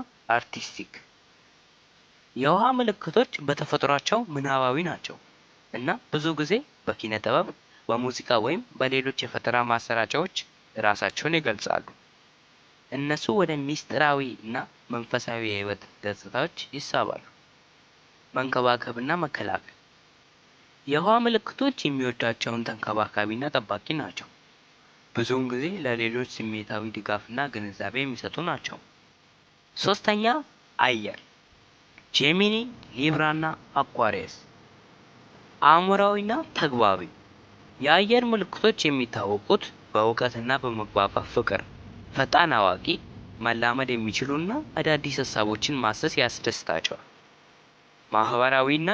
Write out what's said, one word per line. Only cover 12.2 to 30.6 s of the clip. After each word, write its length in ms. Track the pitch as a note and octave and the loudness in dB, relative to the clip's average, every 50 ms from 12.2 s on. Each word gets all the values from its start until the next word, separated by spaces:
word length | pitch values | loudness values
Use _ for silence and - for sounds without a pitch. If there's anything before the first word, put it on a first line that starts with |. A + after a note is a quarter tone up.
| _ _ _ _ _ _ _ _ _ _ _ _ _ - | _ _ _ _ _ _ _ _ _ _ _ _ _ -8
እነሱ 320 | - C3+ C#3+ D3 D3+ D3+ - - A3+ | -6 -4 -2 -2 -2 -2 -2 0 2
ወደ 180 | G#3 F3 D#3+ D#3 D3 | 2 2 2 0 -2
ሚስጥራዊ 640 | C#3 C#3 D3+ - - - - C#3 D3+ D3 C#3+ C#3 C3+ B2 - - | -4 -4 -6 -6 -6 -4 -2 2 2 2 2 2 0 -4 -8 -10
እና 180 | G#2+ A2 A#2+ C3+ - - - _ _ - | -10 -8 -8 -8 -8 -10 -14 _ _ -8
መንፈሳዊ 520 | A#2+ A#2 A2+ - - A#2+ - - A#2 A#2 | -8 -8 -4 -2 -4 -4 -2 -4 -6 -6
የህይወት 400 | A2+ A2 G2+ G2+ G2+ G2+ G2+ - - - - - | -4 -4 -4 -4 -4 -4 -6 -8 -10 -16 -16 -8
ገጽታዎች 600 | - G#2 G2+ - - F#2+ - B2 D3+ E3+ - - - - | -6 -6 -6 -8 -8 -8 -4 -4 -4 -4 -6 -10 -14 -12
ይሳባሉ። 520 | - C#3+ - - - C3 A2 - - - - - - _ _ _ _ _ _ _ _ _ _ _ _ _ _ _ _ _ _ _ - | -12 -12 -8 -4 -2 -2 -2 -2 -4 -8 -10 -18 -20 _ _ _ _ _ _ _ _ _ _ _ _ _ _ _ _ _ _ _ -6
መንከባከብና 800 | C3 C3 C3 C3 B2+ B2 B2 B2 A#2 - C3 A#2+ A#2+ B2 C#3+ E3+ | -4 -4 -2 0 2 4 4 2 2 0 -6 -8 -6 -4 -2 -2
መከላከል። 540 | F3 E3 C#3 - - G#2+ G2+ F#2 - - - - _ _ _ _ _ _ _ _ _ _ _ _ _ _ _ _ _ _ _ _ _ - | -2 -2 -4 -4 -6 -4 -4 -4 -6 -6 -10 -20 _ _ _ _ _ _ _ _ _ _ _ _ _ _ _ _ _ _ _ _ _ -4
የውሃ 260 | C#3 C#3+ D3+ F3 G#3 A3+ A#3+ | -2 0 2 4 4 4 4
ምልክቶች 580 | A#3 A#3 A3+ G#3+ - - - - C4 C#4 C4 - | 4 4 2 2 0 -2 -4 0 0 0 0 0
የሚወዳቸውን 840 | - D3+ C#3 C3+ B2+ B2 A#2 - B2+ A#2 A2+ - - C3+ A#2 A#2 A2+ | 0 0 0 0 0 0 0 0 0 0 0 -2 -2 -4 -2 -2 -4
ተንከባካቢና 800 | A#2 A#2 G#2+ - A2 G#2+ G#2+ G#2 - - G#2 G#2 G#2 A2 A#2+ C#3+ D3+ | -4 -6 -6 -4 -2 0 0 -2 -2 -2 -2 -2 -2 -2 -4 -2 -2
ጠባቂ 360 | - C3 G#2 - G#2 G2+ - - D#3 | -2 -2 -2 -2 -6 -6 -4 -4 -4
ናቸው። 320 | D3+ A#2+ F#2 - - - - - _ _ _ _ _ _ _ _ _ _ _ _ _ _ _ - | -4 -4 -6 -10 -12 -16 -16 -20 _ _ _ _ _ _ _ _ _ _ _ _ _ _ _ -4
ብዙውን 320 | A#2 A#2 A#2 B2+ C3 C3 B2 | -4 -2 0 0 0 0 -2
ጊዜ 180 | B2 B2 C#3+ F3 G3+ G3 | -2 -4 -4 -4 -4 -4
ለሌሎች 500 | C#3+ B2 A#2+ A2+ A2+ A2+ A#2 B2 B2+ - | -2 -2 0 0 0 -2 -2 -2 -4 -6
ስሜታዊ 520 | - - A2+ A2 G#2+ G#2+ G#2+ - G#2+ G#2 A2 A2 | -6 -8 -8 -6 -6 -6 -6 -6 -6 -6 -6 -6
ድጋፍና 500 | G#2 A2 G2+ - G#2 G2+ - - A#2 C3+ C#3+ C3+ | -8 -8 -6 -4 -4 -4 -6 -6 -6 -6 -6 -6
ግንዛቤ 460 | A#2+ A2 G#2 G2+ G2 - G2+ G2 G#2+ | -6 -8 -10 -10 -8 -8 -8 -6 -4
የሚሰጡ 400 | C3 C#3+ C3+ A#2+ - - G2 - - | -4 -4 -4 -6 -8 -8 -8 -6 -6
ናቸው። 360 | E3+ F3 C#3+ B2 - - - - - _ _ _ _ _ _ _ _ _ _ _ _ _ _ _ _ _ - | -4 -4 -4 -6 -8 -10 -12 -14 -18 _ _ _ _ _ _ _ _ _ _ _ _ _ _ _ _ _ -10
ሶስተኛ 480 | - - - G#3 - - A3 G#3 G#3 G#3+ A3+ B3+ D4+ C#4 - - _ | -4 0 0 0 0 0 0 0 2 2 0 0 -2 -4 -10 -16 _